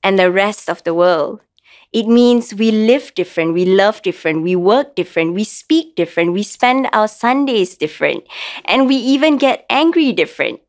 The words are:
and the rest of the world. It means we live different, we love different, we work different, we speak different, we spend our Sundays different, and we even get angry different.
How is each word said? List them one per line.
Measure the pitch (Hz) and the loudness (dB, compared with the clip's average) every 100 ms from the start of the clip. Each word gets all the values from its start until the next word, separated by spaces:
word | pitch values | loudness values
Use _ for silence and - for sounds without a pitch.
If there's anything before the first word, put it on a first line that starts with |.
and | 196 196 | 2 2
the | 185 | 2
rest | 185 202 208 - | 2 -2 -4 -8
of | 170 | -6
the | - | -4
world. | 165 175 170 151 214 _ _ _ - _ | 0 2 2 -2 -8 _ _ _ -20 _
It | 226 220 | -4 2
means | 233 240 240 233 | 4 6 2 0
we | 202 220 | -2 0
live | 214 220 269 285 - | 2 2 2 0 -6
different, | 175 - 165 170 | -6 -2 -2 0
we | 180 | 2
love | 190 202 214 | 4 2 0
different, | 185 175 170 160 | -6 -4 -4 -2
we | 165 185 | -2 0
work | 180 240 285 - | 2 2 0 -6
different, | 175 - 165 | -6 -2 -2
we | 180 | -4
speak | 214 - - 320 320 - | -6 -8 -2 -2 -2 -4
different, | 170 - 170 | -4 0 -2
we | 180 | -2
spend | 208 - 247 262 262 | -4 -2 0 0 0
our | 214 214 | 0 -2
Sundays | - 240 262 277 226 185 - | -2 -2 0 0 0 -2 -4
different, | 151 - 147 - _ - - - - | -8 -2 -4 -4 _ -16 -16 -14 -2
and | 226 262 | 0 2
we | 269 | 0
even | 240 269 311 285 | 2 2 2 2
get | 269 - _ | 0 -2 _
angry | 247 320 330 285 | 0 2 2 0
different. | - 156 - 143 - | 0 -4 -4 -6 -6